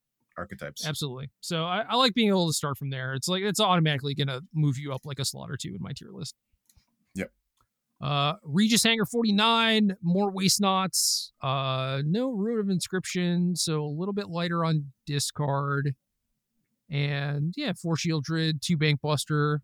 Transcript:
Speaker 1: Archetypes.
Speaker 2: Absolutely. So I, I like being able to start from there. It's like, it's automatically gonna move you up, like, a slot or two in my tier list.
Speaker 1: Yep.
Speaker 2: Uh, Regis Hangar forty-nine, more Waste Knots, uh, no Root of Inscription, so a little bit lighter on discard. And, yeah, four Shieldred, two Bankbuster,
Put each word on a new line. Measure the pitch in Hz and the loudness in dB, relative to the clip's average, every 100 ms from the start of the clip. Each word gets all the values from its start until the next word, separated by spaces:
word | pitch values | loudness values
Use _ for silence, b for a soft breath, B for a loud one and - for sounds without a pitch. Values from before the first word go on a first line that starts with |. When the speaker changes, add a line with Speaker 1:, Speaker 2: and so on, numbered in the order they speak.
| _ _ _ - | _ _ _ -12
Speaker 1:
Archetypes. | 175 196 - - 156 | -10 -10 -14 -10 -8
Speaker 2:
Absolutely. | 151 147 127 135 _ | -6 -8 -10 -14 _
So | - 165 170 | -8 -4 -4
I, | 185 - | -4 -2
I | 233 | 2
like | 262 | 4
being | 240 214 | 4 4
able | 190 170 | 4 2
to | |
start | 151 147 139 | 0 -2 -4
from | 139 | -6
there. | 135 131 | -6 -4
It's | 131 151 | -4 -2
like, | 185 | -2
it's | 202 190 | 0 2
automatically | 208 180 160 143 143 143 | 4 6 4 2 -2 -2
gonna | 139 131 170 | -2 -4 -6
move | 156 147 131 | 0 2 2
you | 143 | -4
up, | 131 151 | -6 -8
like, | 139 | -6
a | 131 | -6
slot | 135 135 | -6 -8
or | 131 | -8
two | - 190 | -8 -8
in | |
my | 98 - | -8 -10
tier | - | -12
list. | - 127 - _ _ _ _ _ _ _ 95 | -14 -14 -14 _ _ _ _ _ _ _ -10
Speaker 1:
Yep. | 92 _ _ _ _ _ _ - | -10 _ _ _ _ _ _ -10
Speaker 2:
Uh, | 139 143 147 202 | -4 0 0 -2
Regis | 156 156 220 226 | -2 2 4 6
Hangar | 226 226 196 | 4 4 2
forty-nine, | 240 220 202 226 226 226 220 208 185 | 0 2 4 4 4 4 4 4 2
more | 170 180 202 | 0 2 2
Waste | 190 190 - | 2 2 4
Knots, | 202 190 190 - - - - _ | 2 2 0 0 0 0 -4 _
uh, | 135 135 135 131 131 135 147 | -4 -2 0 -2 -2 -2 0
no | 196 262 | 0 0
Root | 226 214 233 | -2 -2 0
of | 196 | 0
Inscription, | 185 - 185 - 185 180 175 175 175 | 0 -2 -4 -4 -2 0 2 2 0
so | - 156 | 0 -2
a | 147 | -2
little | 147 190 | -4 -4
bit | 202 196 | -4 -4
lighter | 170 170 170 165 | -4 -2 0 2
on | 156 143 - - | 2 -2 -10 -6
discard. | 143 - - 147 139 143 139 143 135 _ _ _ _ _ _ _ _ - | -2 -2 -2 -2 -2 0 0 -2 -4 _ _ _ _ _ _ _ _ -8
And, | 143 143 143 143 143 151 185 | -4 -2 -2 -2 -2 -4 -4
yeah, | 285 | -4
four | 175 170 165 | -4 -2 0
Shieldred, | 170 160 139 160 160 156 | 0 -2 0 0 0 0
two | - 170 | 0 2
Bankbuster, | 156 147 147 151 - 151 147 147 | 2 2 2 -2 0 0 2 0